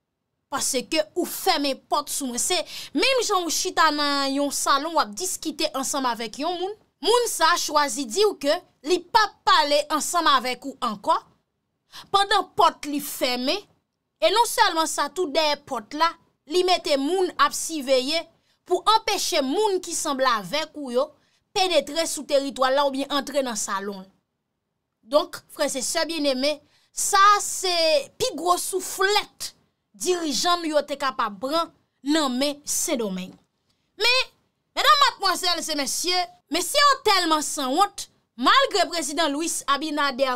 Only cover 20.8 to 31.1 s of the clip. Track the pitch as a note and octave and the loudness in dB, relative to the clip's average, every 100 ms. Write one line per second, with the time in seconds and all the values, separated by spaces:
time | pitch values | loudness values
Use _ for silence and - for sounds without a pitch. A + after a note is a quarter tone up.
20.8 | C4+ A#3+ D4+ _ _ _ _ G4+ F#4 D#4+ | -4 -2 -2 _ _ _ _ -2 2 2
21.8 | - D#4 E4 - B3 C#4 C#4 B3 C4 C#4 | 0 -2 -4 -6 0 0 0 0 2 4
22.8 | C#4+ C4 C#4 C#4+ C#4 C#4+ B3+ G#3+ - G3 | 2 0 -4 -4 -2 -2 -2 -4 -6 -6
23.8 | G3+ G3 F#3+ _ _ _ _ _ _ _ | -6 -10 -14 _ _ _ _ _ _ _
24.8 | _ _ A3 D4 F#4 - - - C#4+ C#4 | _ _ 0 0 0 -8 -12 -4 -4 -4
25.8 | - E4 D#4 E4 C#4+ B3+ C#4+ D4 _ _ | -4 -2 -2 -2 -2 0 -2 -4 _ _
26.8 | _ - - G4 G4+ G#4 - - F#4+ F4 | _ -6 0 6 6 6 0 -4 -2 2
27.8 | D#4+ D4+ - - B4+ D4+ F4 F4 - F#4 | 2 2 0 -4 -4 -2 0 0 -2 -6
28.8 | - - F#4+ G#4 D4+ - - - _ _ | -6 -2 0 0 -2 -8 -14 -14 _ _
29.8 | _ G3+ E4 F4+ D#4+ G#3+ F4 F4 D#4+ D4+ | _ -6 -2 -2 -2 -2 0 0 0 -2
30.8 | D4 C#4 C4+ | -2 -4 -4